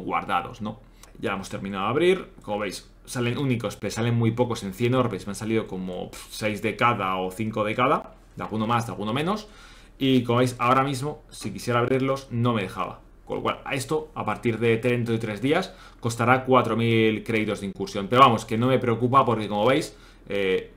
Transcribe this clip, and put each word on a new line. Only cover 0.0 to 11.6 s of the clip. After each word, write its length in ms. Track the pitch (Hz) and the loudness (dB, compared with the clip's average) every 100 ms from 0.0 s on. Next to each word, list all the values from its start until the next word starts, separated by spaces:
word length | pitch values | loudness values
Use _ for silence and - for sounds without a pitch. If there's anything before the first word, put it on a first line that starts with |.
guardados, 580 | 92 90 90 90 67 - | -4 -4 0 -2 -2 -8
¿no? 200 | 104 - - - - - | -10 -10 -16 -20 -20 -8
Ya 160 | 110 | -6
hemos 160 | 98 95 | -6 -8
terminado 340 | 101 98 98 | -8 -6 -4
de 60 | 101 | -2
abrir. 380 | 139 175 185 - - | 2 2 2 -2 -14
Como 200 | - 104 | -6 -4
veis, 300 | 101 - - - | -4 -8 -14 -20
salen 320 | - 127 120 120 | -10 -4 -2 0
únicos, 400 | 135 117 104 - | 0 0 -2 -6
pero 140 | 104 | -6
salen 240 | 113 117 | -2 0
muy 160 | 117 113 | 2 2
pocos. 320 | 117 123 113 | 2 0 -2
En 100 | 98 | -6
cien 220 | 95 120 | -2 0
orbes 320 | 131 117 92 101 | 2 0 -2 -8
me 60 | |
han 40 | 98 | -8
salido 300 | 110 110 - | -2 -2 -2
como, 440 | 92 92 90 92 | -6 -8 -8 -10
pf, 180 | - - | -12 -16
seis 320 | - 107 101 | -6 -4 -2
de 140 | 110 98 | -2 2
cada 400 | 120 104 95 95 | 2 2 0 -2
o 140 | 92 | -4
cinco 320 | 92 110 110 | -4 -4 -2
de 120 | 104 | -2
cada. 400 | 110 127 170 - - - - | 0 2 2 -2 -18 -20 -12
De 60 | |
alguno 240 | 90 110 110 | -6 -4 0
más, 200 | 117 113 | 0 -2
de 60 | |
alguno 200 | 90 104 | -6 -4
menos. 360 | 127 165 214 - - - - - - | -2 -2 -4 -8 -20 -20 -20 -18 -2
Y 240 | 135 131 | 2 4
como 160 | 117 120 | 4 2
veis, 180 | 127 - | 2 2
ahora 240 | 120 131 | 2 2
mismo, 400 | 139 127 147 - - | 2 -2 -6 -8 -14
si 240 | - 107 | -12 -10
quisiera 280 | 95 | -8